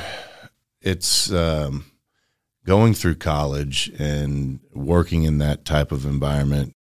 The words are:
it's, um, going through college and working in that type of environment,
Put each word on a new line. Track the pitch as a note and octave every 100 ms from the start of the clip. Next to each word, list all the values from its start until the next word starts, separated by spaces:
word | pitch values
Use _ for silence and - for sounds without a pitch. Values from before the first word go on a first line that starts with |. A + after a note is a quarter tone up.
| - - - - - _ _ _
it's, | F#2+ F2+ - - -
um, | F2+ E2 D2+ C#2+ C#2 - _ _ _ _ _ _ _ -
going | G2+ A2+
through | G#2 F2 D#2
college | E2+ D2 D2 C#2+ C#2+ C2 - -
and | D2 D2 C#2+ C#2+ C2+ C2 _
working | - C#2+ E2+ E2 E2+
in | D#2 D2
that | D2 C#2+ -
type | D2+ D2
of | C#2+ C#2+
environment, | C#2+ C#2+ C#2+ C#2+ C#2+ C2 -